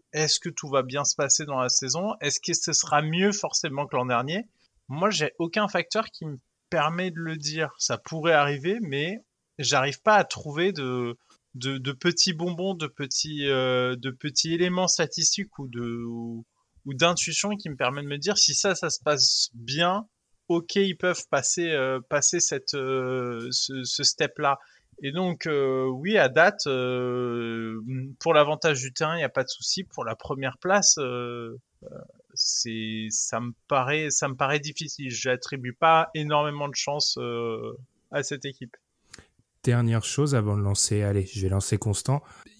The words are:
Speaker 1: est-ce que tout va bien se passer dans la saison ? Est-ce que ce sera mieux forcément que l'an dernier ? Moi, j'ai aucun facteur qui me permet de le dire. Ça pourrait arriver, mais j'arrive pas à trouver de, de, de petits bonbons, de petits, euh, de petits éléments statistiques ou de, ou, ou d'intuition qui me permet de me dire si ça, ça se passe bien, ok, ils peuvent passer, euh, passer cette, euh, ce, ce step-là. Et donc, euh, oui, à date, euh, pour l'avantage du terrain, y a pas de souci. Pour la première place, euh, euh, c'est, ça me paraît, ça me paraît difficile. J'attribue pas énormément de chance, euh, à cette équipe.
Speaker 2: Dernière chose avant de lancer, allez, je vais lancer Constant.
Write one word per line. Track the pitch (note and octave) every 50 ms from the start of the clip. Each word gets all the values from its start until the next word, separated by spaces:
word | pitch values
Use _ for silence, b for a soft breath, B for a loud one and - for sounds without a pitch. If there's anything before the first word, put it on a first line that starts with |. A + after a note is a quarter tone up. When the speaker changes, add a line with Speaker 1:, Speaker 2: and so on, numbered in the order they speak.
| _ _ -
Speaker 1:
est-ce | D3+ D#3 D3 - -
que | - E3+
tout | - - - C#3+
va | C3+ C3+ B2+
bien | B2 C3 C#3+ C#3+
se | - -
passer | - D3 C3+ - - D#3
dans | D3 C#3 B2+
la | B2 B2
saison ? | A#2+ - C3+ C3 - E3 F#3+ G#3+ - -
Est-ce | D3 D3 - -
que | - G#3+ A#3+
ce | A#3 - E3+ D3+
sera | - - - D3+ D3 D#3
mieux | D#3 D#3+ F3 F#3+ G#3 G3
forcément | - - D3+ - - - D#3 C3+ C#3 C#3+
que | - -
l'an | B2+ B2
dernier ? | B2 B2 A#2 B2+ C#3+ E3+ G#3 A#3 - _ _ _ _ _ _ _
Moi, | - C3 D#3 F#3 G#3+
j'ai | G3+ - - - - -
aucun | E3 E3 - G#3+ G#3 G3
facteur | - F3+ E3+ - - G#3+ - -
qui | - - E3
me | D#3 C#3+ B2+ - _ _ _ _ _
permet | - D#3+ D3 D#3 E3 F3 F#3 F#3
de | D#3+ E3
le | E3 D#3+ E3
dire. | D#3 C#3+ D3+ D3+ D#3+ D#3 D3 - -
Ça | - - B2 A#2
pourrait | - - D#3+ D#3+ D3+ E3+ D#3+
arriver, | D3 C#3+ C#3+ C#3+ C#3 C3+ F3 G#3 A#3+
mais | G#3+ D3+ C3+ C#3+ D3+ F3 G#3 A#3 - _ _ _ _ _ _ -
j'arrive | C3+ A#2+ D3 C3+ C3 C#3 C3 -
pas | - A3 G#3+
à | G3+ F3
trouver | - - - - D3+ C#3+ D#3 F3 G3+ F#3
de, | D3+ C3+ B2+ B2+ B2 A#2+ A#2+ A#2 b b b b b _ _ -
de, | B2+ B2 C3+ C#3
de | C3 B2+ C#3 C#3
petits | - - F3 F3 - - F#3 E3+
bonbons, | D#3 F3 F3+ F3 E3 F#3 G3 F#3+
de | E3+ D#3
petits, | C#3 - - C#3+ C3 - - - D#3 D3+ D3 C#3+
euh, | C#3 C3+ C3 C3 B2+ B2+ B2+ B2+ B2+ B2+
de | B2 A#2+ C3+
petits | C3 - - D3 - - - D#3+ E3
éléments | E3+ F3+ F3+ F3+ F#3 F#3 F3
statistiques | F3 - E3 D3 - E3+ D#3 - - - G3 - - -
ou | C#3
de, | B2+ A#2 A#2+ A#2+ A#2 A#2 A#2 A#2
ou, | A#2 A#2 A#2 A#2 A#2 A#2 A2+ A#2 - _ _ _ _ _ _ -
ou | C#3 C#3
d'intuition | B2 E3 E3+ F3+ - - E3 D3+ - - G#3 G#3+
qui | G3+ - E3
me | C#3+
permet | B2+ C3+ B2 C#3 C#3+ C#3+
de | C#3+
me | C#3+
dire | C#3+ C#3+ G3 G#3 -
si | - D#3+ C3+
ça, | - - G3+ F3+
ça | - - D#3
se | - - -
passe | D3+ D3 C#3 - - - - - - -
bien, | A#2 A#2 A#2+ C#3 D#3 F3 F3 F#3+ G#3 A3 - _ _ _ _ _ _ _
ok, | - E3+ E3+ E3+ - -
ils | G3+ G3 F#3+ F3
peuvent | - - F3+ E3 - - -
passer, | D#3 C#3 - - - F3+ E3+ E3
euh, | D#3 C#3 C3 C3 C3 B2+ B2 -
passer | D3+ C#3+ C#3 - - E3
cette, | - - D3+ C3+ - - -
euh, | C#3 C3 C3 C3+ C3 B2+ B2+ B2+ B2+ B2 B2 A#2+ A2+ A#2 B2+
ce, | - - - - C3+ C3 B2+
ce | B2 - - C#3
step-là. | - - - D#3 C#3 - - D3 C#3 D3 b b b b b b b _ - -
Et | C#3 D3
donc, | F3+ F#3 F3+ E3 - -
euh, | E3 D3+ C#3+ C#3 C3+ C3 C3 C3
oui, | C3 C3 C3 D3 G3 A3 G3
à | D3 C3+
date, | B2 D#3 E3+ G3+ G3+ - -
euh, | D3 C3 B2+ B2+ B2+ B2+ B2 B2 B2 B2 B2 B2 A#2+ A#2+ A#2+ A#2 A#2 A2+ A2+ A2+ A2+ A2 A2+ A2 B2 C3 C3 C3 C#3 C3 -
pour | - E3 D#3+
l'avantage | D3+ D3 D3 D#3 D#3 - D#3+ D3 B2+
du | B2+ C3 B2+
terrain, | - D#3+ D#3 E3 E3+
y | D3
a | A#2+
pas | - C3+ B2+
de | -
souci. | - - - - - F#3 F#3+
Pour | - - - A#2+
la | A2+ A2
première | - - - C#3+ C3+ C3+ B2+ - -
place, | - F#3 G3 G#3 G3 - - -
euh, | C#3 B2+ B2 B2 B2 A#2+ A#2+ A#2+ A#2 A2+ A2+ A#2+ - _ _ _ -
euh, | - - - - - _ _ _ _ _
c'est, | - - - - - - A#2 A2+ A2 A2 A2 A2 A2 A2 G#2+
ça | - - - - - A#2
me | A#2+ A#2+ A#2 - _ -
paraît, | C#3+ C3+ B2+ C3 D3 D#3 D#3 D3
ça | C3+ - D3+ C#3
me | C3
paraît | B2+ C#3+ C3+ D3 D3+
difficile. | C#3+ D3+ D3 - E3 C#3+ - - C#3 B2+
J'attribue | A#2+ G#2+ - C3 B2+ B2+ - - D3 C3+ B2 B2 A#2
pas | - E3 D#3+ D#3+ D#3+ E3 - -
énormément | D#3 D3+ D3 D3+ D3 D3+ D3 D3 D3 C#3+ C#3+
de | C#3
chance, | - - D3 C#3+ D3 C#3 - - -
euh, | B2 A#2+ A#2+ A#2 A#2 A#2 A2+ A2+ A2+ A2+ A2+ B2+ B2+ - _ _ _ _
à | - C#3+ C3+
cette | - D3+ C3 -
équipe. | C#3 C3+ - C3 A2+ - - _ _ _ _ B B B B B B B _ _ _ _ _ -
Speaker 2:
Dernière | B2 A#2+ A#2+ A#2+ A2+ A#2 A2+ -
chose | - - C#3 D3 D3 C#3
avant | A#2 G#2 G#2 G2+
de | G#2 G2+
lancer, | G2 G2+ - - - G#2 G#2 G#2
allez, | G2+ G2+ G2+ F#2+
je | F#2+ - G2+ F#2+
vais | F#2
lancer | F#2+ G2 - - - G2+
Constant. | - A2 G2 - - - C3+ D3 B B B B B - - -